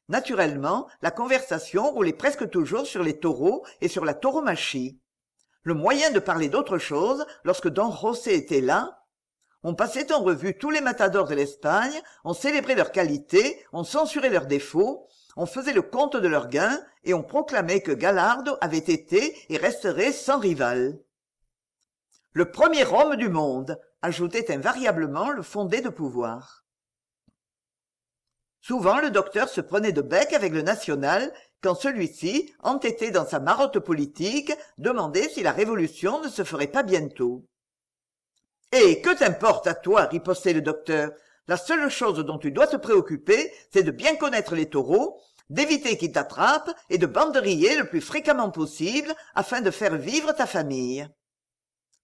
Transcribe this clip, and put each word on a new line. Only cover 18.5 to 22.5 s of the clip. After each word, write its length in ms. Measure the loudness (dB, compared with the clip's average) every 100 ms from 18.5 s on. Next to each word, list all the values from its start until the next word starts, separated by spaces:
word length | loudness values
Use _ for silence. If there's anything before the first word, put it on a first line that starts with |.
| -4
avait 180 | -2 -2
été 580 | 0 -2 2 0 0 -6 -8
et 80 | -2
resterait 560 | -2 -2 -4 0 0
sans 260 | -2 -2 0
rival. « 600 | 0 0 0 0 -2 -4 _ _ _ _ _ _ _ _ _ _ _ _ _
Le 180 | -2 -2